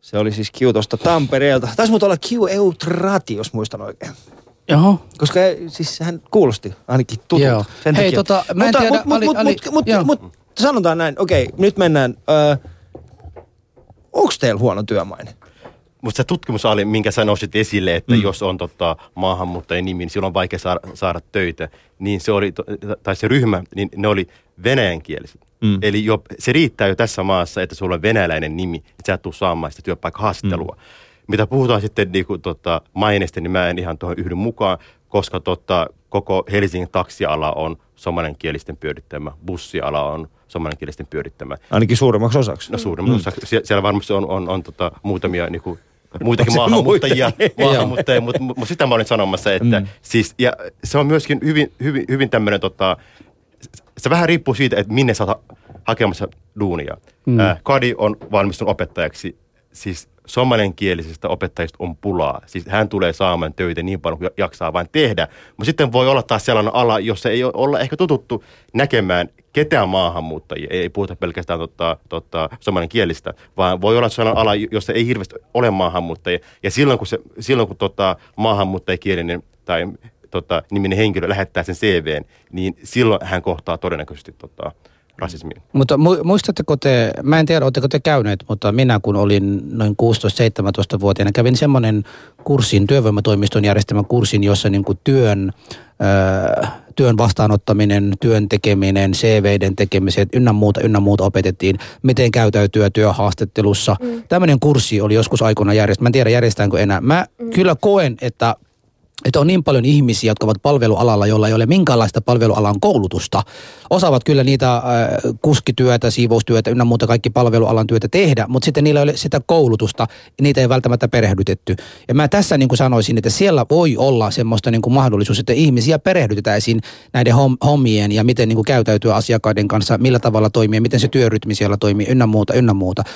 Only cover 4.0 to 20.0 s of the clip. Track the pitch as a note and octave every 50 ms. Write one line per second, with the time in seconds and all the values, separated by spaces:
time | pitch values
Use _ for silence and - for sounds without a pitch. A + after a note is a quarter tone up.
4 | - - - - - - - - _ _ _ _ _ - - D3 E3 G3 G3+ F3
5 | - - - - D3+ D3 - F#3 F#3 F#3+ E3+ - F3 E3 D3+ - D#3+ D3 - -
6 | D#3+ E3+ E3+ E3 _ _ - G#3+ F#3 C3 A2 - - G2+ F#2+ _ _ - B2 C3
7 | B2 - - A2 _ _ - D#3+ C#3+ C3+ B2 G#2+ G#2 - - - - D#3+ D3+ D3+
8 | G3+ F#3+ F3+ - G3 - G3 F#3+ F3 - F3+ F3 G#3 - A3+ C4+ A3+ A3+ C#4 -
9 | G#3+ C#4+ D4 A3+ A3 D4+ D#4 G#3 A3 - C#4 - - C#4+ C4+ D#4 C4+ G#3 A3 G3+
10 | E3+ D3+ D4 - - F2+ - _ _ _ _ - G#3 C#4 D4 A#3+ F#3 E3+ D#3+ E3
11 | E3 D#3 C#3 - G3 E3+ F#3 D3 B2+ A#2+ - - F#3 G3+ G3 - F#3+ E3+ D#3 D3
12 | C3+ B2 A#2 - _ - D3+ D3+ D3+ D3 D3 C3+ - - - - _ _ _ -
13 | - - - _ - - - - - _ _ _ _ _ _ _ _ _ - _
14 | _ _ _ - G4+ - - - - B2 A2 G2 A#2 B2 F#2 G2 G#2 G2+ A2 G2
15 | F2 G2 F2+ - - - - _ _ - _ _ - - - _ _ _ _ _
16 | - A#2 A2 - B2+ - F3 E3+ - - A#2 G#2 - A#2 G#2+ G#2 G2+ G#2 G#2+ A2
17 | G#2 G#2+ G2 - A2 G#2+ G#2 G2+ - F2+ - G#2 G#2+ - - G2+ F#2 F#2 E2+ E2
18 | - - B2 A#2 G2+ G2+ F#2 - G#2 F#2+ F2+ F2 F2 E2 _ _ F2+ E2+ D#2+ -
19 | - - _ - F#2 F#2+ F#2 F2+ F#2 F2+ F2 F2 E2 _ - F2 F2+ F#2+ F#2 F2